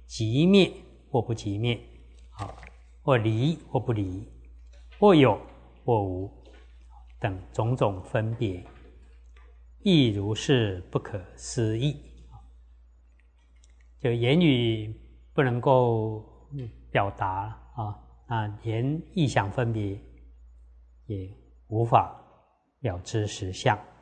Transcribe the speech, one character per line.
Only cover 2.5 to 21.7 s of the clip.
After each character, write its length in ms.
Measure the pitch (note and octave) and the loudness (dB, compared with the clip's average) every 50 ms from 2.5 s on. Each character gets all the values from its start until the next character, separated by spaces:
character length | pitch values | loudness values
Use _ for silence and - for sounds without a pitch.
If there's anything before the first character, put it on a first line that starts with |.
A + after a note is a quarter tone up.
| - - - - - - - - - - | -14 -16 -20 -20 -20 -20 -20 -20 -20 -6
或 160 | - D3 C3 | 0 2 2
离 400 | A#2 G#2+ A2+ A2 A2 C3 D#3+ E3 - - - | 4 4 2 0 0 0 0 -2 -4 -6 -6
或 80 | - C3 | -4 -4
不 140 | A2+ C3 A#2 | -2 -2 -2
离， 340 | G#2 G2 F2+ F2+ F#2+ - - - - - - - - - - - - - - - - | -2 -4 -4 -6 -10 -12 -14 -18 -20 -20 -20 -20 -20 -20 -20 -20 -20 -20 -20 -2 4
或 160 | G#3 G#3 F#3 | 6 6 8
有 240 | D3+ C3 A#2 G2 F2 - - - - - - - - - | 8 8 6 4 0 -4 -14 -20 -20 -20 -20 -20 -8 -2
或 180 | C3 A#2 G#2+ G2+ | 0 0 0 0
无 260 | F#2+ F2+ F#2 G2 G#2+ - - - - - - - - - - - - - - - - - - | -2 -6 -8 -8 -10 -12 -18 -20 -20 -20 -20 -20 -20 -20 -20 -20 -20 -20 -20 -20 -20 -10 -8
等 220 | - G#2 F#2 F#2+ F#2 - | -6 -6 -6 -8 -12 -8
种 240 | - - A2 A#2 B2+ | -4 -4 -2 -2 0
种 280 | - C3 G#2 F#2+ F2+ - | 0 0 0 0 -4 -8
分 320 | - - A2+ G#2+ A2+ A2+ | -6 -4 -4 -2 -4 -4
别， 280 | - A#2+ G2 F#2 F2+ - - - - - - - - - - - - - - - - - - - - - - - - | -4 -4 -4 -4 -8 -12 -18 -20 -20 -20 -20 -20 -20 -20 -20 -20 -20 -20 -20 -20 -20 -20 -20 -20 -20 -20 -20 -16 -4
亦 300 | - G3+ F3+ C#3+ C3 A2+ | 2 4 4 6 6 4
如 260 | G2+ G2+ G2 G#2 G#2+ | 2 0 -2 -4 -4
是 460 | - - - C#3 B2 A2+ G2+ F#2 F2+ F2+ - | -2 0 2 2 4 2 0 -2 -6 -8 -6
不 80 | - - | -6 -6
可 200 | - - - G2 F#2 - - | -6 -6 -10 -12 -12 -14 -18
思 440 | - - - - C3 A2+ G#2+ A2 A2+ | -16 -14 -8 -4 -2 -2 -2 0 -2
议。 240 | C3 D3+ - - - - - - - - - - - - - - - - - - _ _ _ _ _ _ _ _ _ _ _ _ _ _ _ _ _ _ _ _ _ - - - | -2 -4 -4 -6 -12 -20 -20 -20 -20 -20 -20 -20 -20 -20 -20 -20 -20 -20 -20 -20 _ _ _ _ _ _ _ _ _ _ _ _ _ _ _ _ _ _ _ _ _ -20 -10 -4
就 140 | - B2 A#2+ | -2 -2 0
言 260 | A#2 A#2 B2 D3 F3+ | 0 2 2 4 6
语 540 | F3 D3+ C3 A#2+ A#2+ A2+ A2+ A2 G#2+ G#2+ G#2+ - - - - - - _ - | 6 6 4 4 2 0 -2 -2 -6 -10 -12 -14 -18 -20 -20 -20 -20 _ -2
不 80 | D#3+ | 0
能 180 | C#3 B2+ A#2+ A#2+ | 0 2 0 0
够 640 | A#2 D3 C3 B2+ B2 A#2+ A#2 A2 A2 A2 G#2+ G#2+ G#2+ - - - - - C#3+ C#3 B2 A2+ - - - - | 2 4 4 4 4 2 2 0 -2 -4 -6 -10 -14 -18 -20 -20 -20 -14 -12 -12 -12 -12 -14 -20 -10 -4
表 180 | - B2 G2+ G2 | -2 -2 0 -2
达 500 | - - G#2 F#2+ F#2 G2 G2+ A2 A2+ - - - - | -4 -4 -4 -4 -4 -6 -8 -10 -12 -16 -20 -16 -12
啊， 260 | A#2+ A2 G#2 G#2 - - - - - _ | -10 -10 -8 -10 -12 -18 -20 -20 -20 _
那 180 | - A#2+ A2+ G#2+ G#2 G#2 - | -6 -4 -4 -4 -4 -8 -8
连 400 | - A#2 A2 A2+ B2 C#3 D3+ E3 E3 - - | -6 -4 -4 -2 -2 -2 -4 -4 -8 -6 -2
意 120 | F#3 D3+ | 0 0
想 240 | A2+ - A#2+ G2 G2 | 2 2 0 -2 0
分 220 | - C3+ B2 A#2 A2 | -2 -2 -2 -2 -2
别 260 | A2 G#2 G2 G2 - - - - - - - - - - - - - - - - - - _ _ _ _ | -2 -4 -6 -6 -10 -14 -18 -20 -20 -20 -20 -20 -20 -20 -20 -20 -20 -20 -20 -20 -20 -20 _ _ _ _
也 280 | - G#2 F#2+ F#2 G2 G#2 - - - - _ _ | -12 -10 -10 -10 -12 -16 -20 -20 -20 -20 _ _
无 160 | - | -6